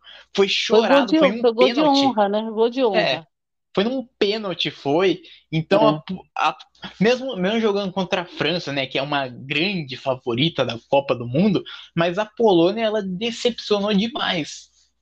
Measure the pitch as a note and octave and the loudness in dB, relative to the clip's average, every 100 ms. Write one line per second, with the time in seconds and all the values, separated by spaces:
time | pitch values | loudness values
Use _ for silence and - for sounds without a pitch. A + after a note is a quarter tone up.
0 | - - _ - G3 - - G#3+ A3+ C#4 | -20 -20 _ 0 0 0 2 2 4 4
1 | B3+ D#4+ D4 A3+ A#3+ A3 B3+ B3 D4+ C#4 | 4 2 2 2 0 4 2 4 2 4
2 | C#4 A3 G3+ G#3+ A3+ G#3+ A#3+ B3 A#3+ G#3 | 2 2 0 0 -4 0 0 2 0 2
3 | E3 C3+ D#3+ _ _ _ _ - A3 C4 | 0 -2 -6 _ _ _ _ -2 -2 -2
4 | A#3+ - G3+ A3 G3+ E3 D3+ - C#3 D#3 | -8 -2 -2 0 -4 -4 -6 -4 0 2
5 | F#3+ D#3+ - - - D#3+ D#3+ G3+ A3 D#3 | 2 0 -8 -20 -6 -6 0 4 4 2
6 | - F#3 - - D#3 - - _ - - | -6 -12 -10 -2 -2 -2 -18 _ -18 0
7 | G#3 B3 C4 F#3+ F#3 A3+ A3 G3+ G3 F#3+ | 2 2 -4 -4 -2 0 0 -2 -4 -4
8 | F3+ F#3+ E3+ - D3 F3 - C#3 C3 D3 | -2 -4 -6 -4 -2 -2 -4 -6 -4 -4
9 | C#3 C#3+ B2+ A#2+ C3+ D3 F#3+ F#3 C3+ B2+ | -2 -4 -4 -10 -6 -2 -2 -4 -6 -8
10 | C3+ B2+ B2 A#2 E3 - A#2+ A2+ - C#3 | -6 -4 -2 0 0 0 -4 -4 0 0
11 | C3+ A#2+ A#2+ C#3 G#3 D3+ - - - E3+ | 0 -4 -2 0 2 2 -4 -20 -8 -2
12 | F3 F3 A3 - A3 F3 E3+ A3 A3 G#3+ | -2 -2 -6 0 4 6 4 2 -2 -2
13 | F#3+ F3+ A#3 A#3 A#3+ A#3 - G#3 G#3 G3 | -4 -6 -6 -2 -4 -4 -2 -2 2 0
14 | A#3 D4+ F#3+ F3+ D3 - - _ _ _ | 0 -4 -4 -4 -6 -12 -20 _ _ _